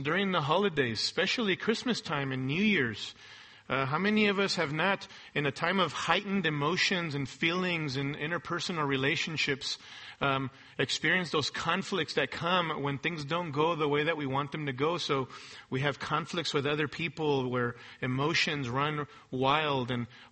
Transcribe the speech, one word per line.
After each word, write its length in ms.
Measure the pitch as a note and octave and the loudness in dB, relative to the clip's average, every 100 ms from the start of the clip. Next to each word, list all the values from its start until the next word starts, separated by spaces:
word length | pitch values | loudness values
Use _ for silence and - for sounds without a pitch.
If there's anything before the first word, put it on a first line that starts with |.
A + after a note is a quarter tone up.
during 300 | C#3 F3 G3 | -2 0 2
the 100 | F3+ | 2
holidays, 600 | C#3+ E3 G3+ D3+ B2+ A2 | 4 4 4 2 0 0
especially 560 | - - F#3+ - G#3+ F3 | -2 0 0 2 0 2
Christmas 440 | - A3+ B3+ A3 | 0 0 0 -2
time 300 | - D3+ C3+ | -2 -2 0
and 160 | C3 C3 | -2 0
New 160 | D#3 | 2
Year's? 520 | G#3+ F#3+ B2 A2+ - - - - - - - | 4 4 2 -2 -8 -12 -20 -20 -20 -20 -2
Uh, 140 | C3+ | 0
how 140 | C3+ D3+ | 0 0
many 300 | G3 G#3+ G#3 | 2 4 4
of 100 | G3 | 4
us 160 | G3 | 0
have 180 | - D#3+ | 0 0
not, 340 | D3+ F3+ F#3+ - - - | 2 2 0 -4 -18 -6
in 100 | D3 | -2
a 60 | C#3+ | 0
time 280 | C3 E3+ G3 | 0 0 2
of 140 | E3+ | 2
heightened 540 | - - F3 G3+ G3 D#3+ | 0 0 0 2 0 0
emotions 680 | D3+ C#3+ F3 - F#3+ E3+ | 2 0 2 2 2 -2
and 140 | C#3+ C#3 | -4 -6
feelings 680 | - E3 F3+ F3+ E3+ D3+ B2+ | -2 0 2 0 0 -2 -2
and 200 | C#3 D3+ | -4 -4
interpersonal 680 | D3 E3+ - E3+ - E3+ C#3+ | -4 -4 -4 -4 -2 -2 0
relationships, 920 | C3+ C#3 E3 - D3+ - C3 - - - - - - | 2 2 0 -2 -2 0 -2 -4 -8 -10 -18 -18 -2
um, 280 | C#3 C3+ C3+ - - - | 0 2 -2 -8 -12 -4
experienced 540 | C3+ - D#3 F3+ E3+ | -2 0 2 0 0
those 180 | D#3+ C#3 | -2 -2
conflicts 640 | - E3 F3 F3+ G3 D#3 | -2 -2 -2 0 -2 0
that 160 | - C#3 | 0 -2
come 520 | - E3+ F#3 E3 D3 | -2 2 2 2 -2
when 140 | C#3 C#3 | -2 -2
things 300 | D#3+ E3+ C#3+ | -2 -4 -2
don't 260 | E3+ F3 | -2 -2
go 220 | C#3 D#3+ | 2 2
the 120 | E3 D3+ | 2 2
way 180 | C#3+ | 2
that 120 | D3+ D#3+ | 2 0
we 80 | |
want 280 | C#3+ C3 C#3+ | -2 -2 -2
them 120 | D#3+ | -4
to 80 | D3 | -4
go? 240 | B2+ D3 E3+ | 0 0 0
So 320 | - C#3 B2 - - - - | 0 0 0 -8 -18 -18 -6
we 140 | C3 | -2
have 160 | C#3+ C3+ | 0 -2
conflicts 560 | - D3+ E3+ F3 D3 | -2 -2 -2 -4 -2
with 120 | D3+ C#3 | 0 0
other 220 | D3+ D3+ | 0 -2
people 600 | - E3 - D3+ C#3 B2+ | -4 -6 -2 0 2 2
where 260 | B2 A#2+ A#2 - - | 0 -2 -4 -14 -6
emotions 720 | C3 B2+ D3 E3 - D3+ B2+ | -2 0 2 2 0 0 -2
run 360 | B2+ D3 D3+ C#3+ - - | 0 0 -2 -6 -12 -8
wild, 600 | C3 C3 D3+ D3+ C#3 A#2+ | 0 4 4 2 0 0
and 160 | B2 A#2 - - | -2 -4 -10 -4